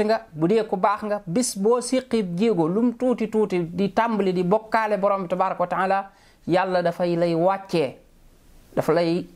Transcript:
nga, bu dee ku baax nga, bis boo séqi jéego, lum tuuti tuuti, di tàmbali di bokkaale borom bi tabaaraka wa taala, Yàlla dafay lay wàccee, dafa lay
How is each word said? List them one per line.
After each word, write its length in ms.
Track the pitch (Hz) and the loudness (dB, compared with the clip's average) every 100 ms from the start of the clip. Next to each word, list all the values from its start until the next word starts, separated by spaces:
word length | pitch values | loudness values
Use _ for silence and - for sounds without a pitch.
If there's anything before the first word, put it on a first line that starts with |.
| 214 | 0
nga, 200 | 226 - | -2 -4
bu 160 | 151 165 | -2 2
dee 160 | 220 214 | 2 0
ku 120 | 190 | 0
baax 260 | 202 208 | 0 0
nga, 180 | 214 208 175 | -4 -6 -2
bis 280 | 180 247 196 | -2 -2 0
boo 240 | 202 247 | 2 2
séqi 420 | 240 262 254 226 185 170 | 0 -2 0 -2 -2 0
jéego, 320 | 233 185 160 | 2 2 0
lum 260 | 196 240 233 | 2 0 0
tuuti 320 | 254 233 220 | -2 0 -2
tuuti, 300 | 220 208 185 | 0 0 0
di 340 | 165 175 196 | -2 -2 -2
tàmbali 400 | 226 226 214 196 | 0 0 0 0
di 100 | 180 | 0
bokkaale 540 | 175 220 220 226 214 202 | 2 0 2 -2 0 0
borom 260 | 196 196 | 2 0
bi 40 | 180 | -2
tabaaraka 320 | 185 190 175 | -2 -2 -2
wa 60 | 180 | -2
taala, 440 | 175 190 196 202 - _ _ - | -2 0 0 -4 -14 _ _ 0
Yàlla 340 | 180 190 185 | 0 2 0
dafay 340 | 170 165 180 170 | 0 0 0 2
lay 200 | 175 165 | 2 2
wàccee, 640 | 180 196 196 170 131 - - _ - _ - - - - | 2 0 -2 -2 -2 -4 -20 _ -20 _ -20 -20 -8 -4
dafa 180 | 151 | 0
lay 340 | 160 170 175 175 | 2 2 0 -4